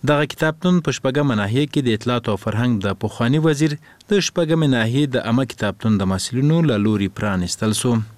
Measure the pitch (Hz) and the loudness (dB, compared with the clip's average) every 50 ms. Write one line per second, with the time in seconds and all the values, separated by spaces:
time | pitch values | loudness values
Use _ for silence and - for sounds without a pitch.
0 | - 135 147 143 151 147 - - 160 156 156 156 - 180 180 175 156 - 131 - | 2 2 2 2 0 -2 -2 -2 -2 -2 -2 0 0 2 2 2 2 -2 -4 -2
1 | - 135 131 147 147 139 120 107 101 98 110 135 151 147 - 147 135 120 110 104 | -2 -2 0 0 0 0 0 0 0 0 0 0 -2 0 -2 -2 0 0 -2 0
2 | - 123 123 120 113 - 104 95 - 110 104 110 120 123 120 104 98 101 95 - | -2 -2 -2 -2 -2 -2 -4 -2 -4 -4 -2 0 0 0 0 0 0 -2 -4 -2
3 | - 104 - - 120 120 135 156 156 160 151 139 156 156 147 147 - - - _ | -6 -8 -2 -2 0 2 2 2 2 2 2 2 0 0 0 -4 -10 -20 -20 _
4 | - - 208 202 175 - _ - 170 151 165 160 156 143 131 120 110 113 120 135 | -4 0 0 0 0 0 _ -2 0 0 2 2 2 2 2 2 2 0 2 0
5 | 147 143 123 123 - 110 113 127 135 - - - 110 104 90 - - 113 107 98 | 0 0 0 -2 0 2 0 0 0 -2 -4 -4 -4 -4 -4 -2 0 0 2 2
6 | 98 95 95 95 - - 117 123 135 147 160 170 165 147 120 104 101 107 107 104 | 2 0 0 -2 -4 -4 -2 0 2 2 2 2 2 2 2 2 2 2 2 0
7 | 98 95 - - 107 104 98 90 90 87 - - 110 110 104 - - 127 120 113 | 0 -2 -4 -4 -4 -2 -2 -2 -2 -4 -4 -4 -2 -2 -2 0 0 0 0 0
8 | 110 - - | -2 -6 -12